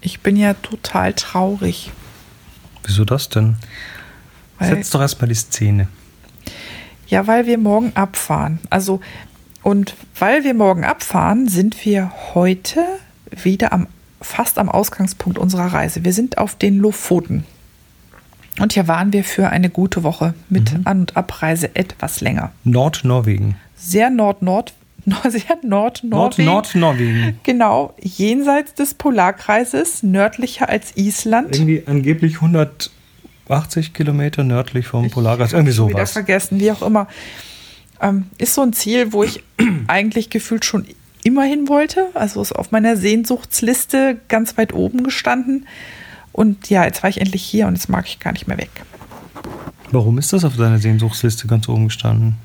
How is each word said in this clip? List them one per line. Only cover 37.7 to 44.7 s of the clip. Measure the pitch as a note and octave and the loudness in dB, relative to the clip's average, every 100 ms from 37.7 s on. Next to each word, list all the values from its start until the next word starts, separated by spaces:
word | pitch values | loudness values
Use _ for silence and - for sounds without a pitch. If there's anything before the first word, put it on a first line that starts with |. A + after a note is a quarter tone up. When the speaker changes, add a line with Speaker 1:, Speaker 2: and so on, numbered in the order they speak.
| - _ _ | -20 _ _
Speaker 1:
Ähm, | G3+ G3 F#3+ - | 0 0 -2 -6
ist | A#3+ - | -2 0
so | |
ein | C4+ | 0
Ziel, | A3 - A#3 A#3 | 2 2 2 2
wo | A3 | 2
ich | G#3 - - - | 0 -2 -16 0
<clears throat> | A#3 E3+ A2+ | 2 2 0
eigentlich | F3+ G#3+ A3+ G#3+ | 0 2 -2 -2
gefühlt | A3 - A3+ - | -4 -2 -4 0
schon | G#3+ - - - _ | -2 -4 -12 -20 _
immer | - C4 | 2 2
hin | C#4 D4 C#4 | 2 0 2
wollte. | D4 D4+ - F#4+ | 2 2 0 -2
Also | - G#3 G3+ | -2 -4 -4
ist | G3+ | -6
auf | - F#3 | -6 -2
meiner | A3 A3 A3+ | 2 2 2
Sehnsuchtsliste | F#3 A3 A3+ B3 - - A3+ B3 - C4+ C4+ A#3 _ | 2 2 0 -4 -4 -2 0 0 0 2 2 0 _
ganz | A3 A3+ - | -2 -2 -2
weit | A3 | -2